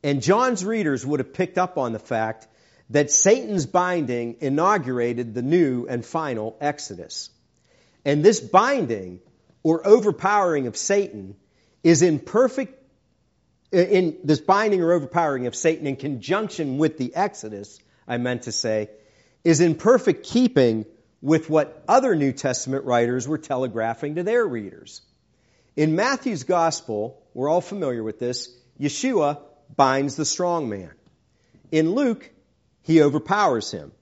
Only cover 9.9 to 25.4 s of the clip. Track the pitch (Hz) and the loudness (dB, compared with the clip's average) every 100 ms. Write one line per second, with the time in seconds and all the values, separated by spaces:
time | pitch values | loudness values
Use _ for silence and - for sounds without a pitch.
9.9 | 233 208 - 190 208 185 151 123 - - | 6 6 -2 0 2 2 0 -4 -6 -2
10.9 | 202 202 104 95 101 _ _ _ _ 165 | -2 -2 -10 -16 -20 _ _ _ _ 4
11.9 | 160 175 151 - 214 262 - 262 - _ | 4 4 2 -2 0 0 0 -8 -12 _
12.9 | _ _ _ _ _ _ _ _ 185 185 | _ _ _ _ _ _ _ _ 0 4
13.9 | 190 175 - 143 151 - 196 220 190 165 | 2 2 -4 -2 0 2 2 2 0 2
14.9 | 175 135 175 160 135 123 - 165 160 147 | 0 0 -2 0 -2 -6 -2 -2 0 -6
15.9 | 131 143 127 104 196 214 - 147 131 156 | -6 -8 -8 -4 -4 -4 -6 -6 0 -2
16.9 | 156 123 170 196 - 110 101 101 - _ | -2 -6 -2 -4 -6 -14 -14 -14 -20 _
17.9 | _ - 120 123 120 120 107 117 107 104 | _ -8 -4 -4 -6 -6 -6 -2 -2 -4
18.9 | - _ _ _ _ 170 156 175 160 214 | -14 _ _ _ _ 2 4 4 2 4
19.9 | 254 - - - 240 254 - 123 110 107 | 4 4 -2 -2 2 2 4 4 2 -6
20.9 | _ _ _ 135 160 160 156 143 - - | _ _ _ 0 0 2 0 0 -8 2
21.9 | 247 254 170 139 127 135 127 131 135 135 | 2 4 2 0 0 -4 -4 -6 -6 0
22.9 | 123 120 127 123 156 - 127 127 110 113 | 0 2 -2 -4 -8 -4 -4 -4 -4 -4
23.9 | 113 147 156 180 240 208 117 98 - - | -4 -8 -6 -2 -2 -2 -6 -10 -16 -20
24.9 | - _ _ _ _ | -20 _ _ _ _